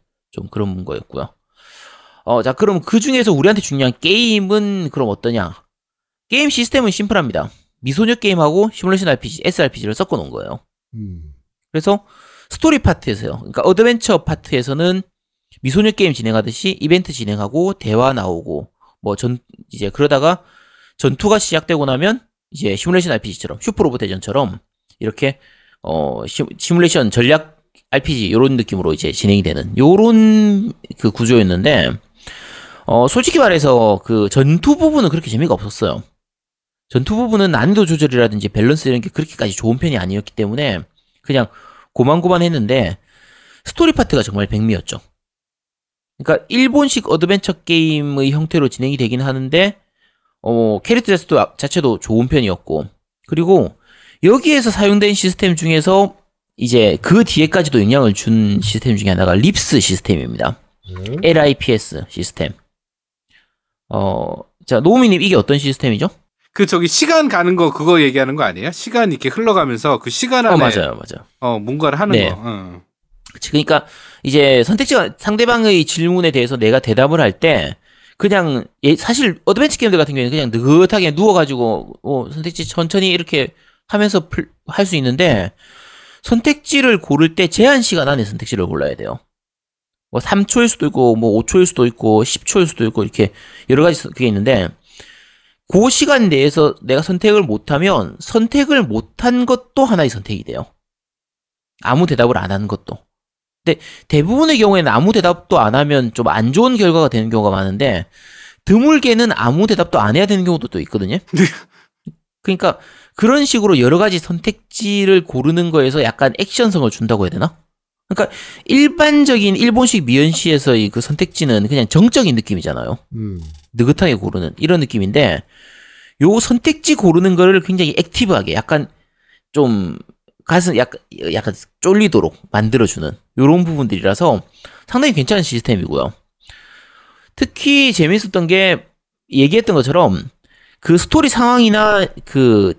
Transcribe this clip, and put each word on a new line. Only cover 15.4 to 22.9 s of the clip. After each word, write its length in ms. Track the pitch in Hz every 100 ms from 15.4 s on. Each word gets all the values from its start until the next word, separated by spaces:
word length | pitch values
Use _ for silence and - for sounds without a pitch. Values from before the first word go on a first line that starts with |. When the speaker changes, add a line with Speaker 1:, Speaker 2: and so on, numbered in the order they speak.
| _ _
Speaker 1:
미소녀 280 | 131 143 214
게임 220 | 214 190
진행하듯이 640 | 127 113 110 107 113 190 185
이벤트 320 | 151 175 180
진행하고 640 | 127 107 104 101 139 185
대화 400 | 196 - 110 131
나오고 560 | 127 92 85 - 76 - _ _ _
뭐 140 | - 101
전-, 240 | 123 123 - - -
이제 180 | 113 101
그러다가 540 | - 143 143 151 180 _ _ _ _ _ _
전투가 420 | 139 135 208 214
시작되고 460 | - 160 - 165 139
나면 360 | 131 185 240 - _ _
이제 240 | 147 104 98
시뮬레이션 360 | 170